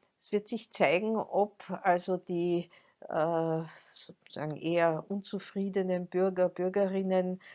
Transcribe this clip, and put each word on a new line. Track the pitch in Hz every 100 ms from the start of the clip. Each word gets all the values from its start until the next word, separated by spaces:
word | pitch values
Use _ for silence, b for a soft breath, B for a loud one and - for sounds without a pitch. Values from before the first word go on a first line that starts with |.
| _ _
es | -
wird | 208 208
sich | 226 -
zeigen, | - 147 175 214 220
ob | - 190 208 - - 185
also | 185 175 185 180
die, | - 175 175 175 170 b b _ -
äh, | 160 160 165 165 160 160 b b
sozusagen | - - - - - 156 147
eher | 160 170 165 160 -
unzufriedenen | 202 - 196 - 196 196 196 185 180 175
Bürger, | 180 190 185 180
Bürgerinnen, | 180 180 202 196 190 190 185 185 185 b